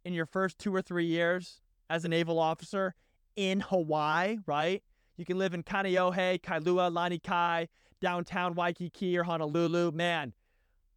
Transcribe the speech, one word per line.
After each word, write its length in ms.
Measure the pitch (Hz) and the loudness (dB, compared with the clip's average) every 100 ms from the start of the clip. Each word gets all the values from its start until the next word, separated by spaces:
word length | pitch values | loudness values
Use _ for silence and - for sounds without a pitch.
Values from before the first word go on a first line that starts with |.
| 175 | -6
in 80 | |
your 100 | 170 | -4
first 340 | 160 190 190 - | -2 0 -2 -2
two 160 | 208 | -2
or 60 | 185 | -2
three 240 | - 175 | -2 0
years 560 | 170 165 170 180 175 - _ _ - | 2 2 2 0 -4 -16 _ _ -4
as 160 | 165 170 | -4 0
a 20 | |
naval 300 | 165 165 165 | 0 2 2
officer 560 | 160 165 - 196 190 - _ _ _ - | 2 0 -4 -2 -2 -4 _ _ _ -4
in 240 | 190 190 | 0 0
Hawaii, 800 | - 185 156 156 151 160 190 226 180 | 2 0 2 2 2 2 0 -2 -2
right? 360 | 147 165 196 - _ _ - | 0 0 -2 -6 _ _ -12
You 80 | 175 | -4
can 120 | 185 | 0
live 140 | 190 | 0
in 100 | 175 | -2
Kaneohe, 800 | - 196 190 185 185 185 185 185 | -4 -2 2 2 2 2 0 0
Kailua, 500 | - 165 160 180 180 | -2 -2 2 2 2
Lani 280 | 170 175 175 | 0 -2 -2
Kai, 500 | - 175 170 170 170 _ _ _ | -2 0 2 0 -4 _ _ _
downtown 540 | 185 175 170 185 180 | -2 -2 -4 -2 -2
Waikiki 640 | 175 175 170 175 - 185 180 | 0 -2 -2 -8 -4 0 0
or 60 | |
Honolulu. 680 | 170 165 151 170 170 170 170 | 0 -2 0 2 2 2 0
Man, 400 | 156 175 165 135 - _ _ _ _ _ | 0 0 0 -4 -10 _ _ _ _ _